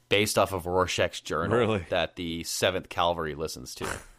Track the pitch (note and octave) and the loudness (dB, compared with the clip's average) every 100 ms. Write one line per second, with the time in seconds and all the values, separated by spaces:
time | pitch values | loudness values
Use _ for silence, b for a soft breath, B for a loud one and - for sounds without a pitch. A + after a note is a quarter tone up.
0 | - G2+ G#2 - G2 F#2+ E2+ F2+ F2+ - | 2 4 4 4 2 0 0 2 2 2
1 | F2+ - - D#2 E2+ A2+ A2 G#2+ E2+ F#2 | 0 -2 -6 -2 2 2 2 0 0 0
2 | D#2+ - E2+ E2 E2 - G#2+ F2+ - - | -2 -4 -6 -6 -6 0 0 0 -4 0
3 | F2 E2+ D#2 C#2+ D#2 - B1+ - - - | 2 2 -2 -4 -6 -8 -14 -10 -8 -8
4 | - | -12